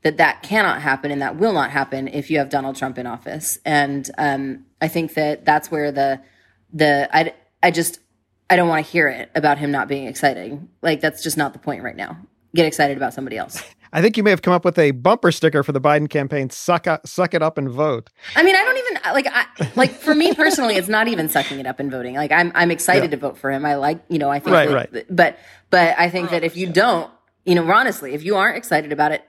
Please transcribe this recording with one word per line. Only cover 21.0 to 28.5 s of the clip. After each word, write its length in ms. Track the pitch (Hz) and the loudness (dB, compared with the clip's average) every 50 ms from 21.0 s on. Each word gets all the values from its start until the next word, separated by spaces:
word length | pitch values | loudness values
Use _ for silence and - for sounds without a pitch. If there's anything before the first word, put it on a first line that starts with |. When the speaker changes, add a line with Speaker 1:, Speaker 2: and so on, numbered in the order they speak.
| 226 240 | 2 0
Speaker 1:
even 220 | 226 170 156 156 | -2 -2 -4 -2
sucking 280 | - 147 139 - 143 139 | -2 -2 -2 -2 -8 -8
it 80 | 131 | -8
up 140 | 127 127 - | -8 -6 -6
and 100 | 139 139 | -6 -6
voting. 240 | 127 127 123 123 127 | -6 -6 -8 -6 -6
Like, 160 | 143 151 147 | -6 -2 2
I'm, 220 | 151 170 175 175 - | 2 2 2 2 2
I'm 160 | - 175 175 | 2 2 2
excited 340 | 170 170 - - 185 196 180 | 0 0 0 2 2 2 2
Speaker 2:
Yeah. 60 | 160 | 0
Speaker 1:
to 40 | 147 | -4
vote 220 | 127 143 139 - - | -4 -6 -8 -8 -6
for 120 | - 135 | -6 -4
him. 140 | 139 139 143 | -4 -2 -2
I 120 | 147 143 | -2 -2
like, 260 | 139 139 147 160 160 _ _ | 0 0 -2 -2 -4 _ _
you 80 | 175 156 | -2 0
know, 100 | 147 139 | 0 0
I 100 | 143 143 | -2 -2
think 120 | - - | 2 4
Speaker 2:
Right, 160 | 185 165 143 147 | 4 6 6 4
Speaker 1:
that, 240 | 139 127 120 - | 2 0 -2 -4
Speaker 2:
right. 140 | - 113 - - | -8 -10 -8 -2
Speaker 1:
but, 300 | 185 175 175 151 - - - - - _ _ _ | 2 2 2 2 2 -6 -20 -20 -20 _ _ _
but 280 | - 180 170 165 - - | 4 4 4 4 4 2
I 120 | 170 175 | 0 0
think 180 | 170 185 175 175 | 0 -4 -4 -2
that 140 | 175 165 160 | -2 -2 -2
if 100 | 165 - | -4 -4
you 120 | 175 190 | -4 -6
don't, 440 | 180 165 185 214 247 202 165 160 - _ _ _ _ _ _ _ | 0 2 4 4 4 2 0 -4 -8 _ _ _ _ _ _ _
you 80 | 180 175 | 2 2
know, 160 | 175 165 160 | 2 4 4
honestly, 400 | 196 226 262 254 190 - 147 131 | 4 4 4 2 -2 -4 -8 -8
if 100 | 135 151 156 | -8 -6 -4
you 120 | 180 208 | -2 0
aren't 220 | 190 196 233 | 2 2 2